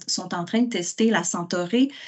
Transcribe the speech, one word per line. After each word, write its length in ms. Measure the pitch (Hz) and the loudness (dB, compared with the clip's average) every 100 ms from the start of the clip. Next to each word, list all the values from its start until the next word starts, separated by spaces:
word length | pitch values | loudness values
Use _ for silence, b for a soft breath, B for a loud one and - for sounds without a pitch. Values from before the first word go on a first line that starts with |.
| - | -6
sont 280 | - 170 | -6 -4
en 100 | 175 | -6
train 160 | 170 220 | 0 2
de 80 | 240 | 2
tester 400 | 185 175 - 226 | 0 -2 2 4
la 160 | 185 | 4
centaurée, 680 | 165 180 175 180 175 240 269 B | 0 -4 -2 -2 0 2 2 B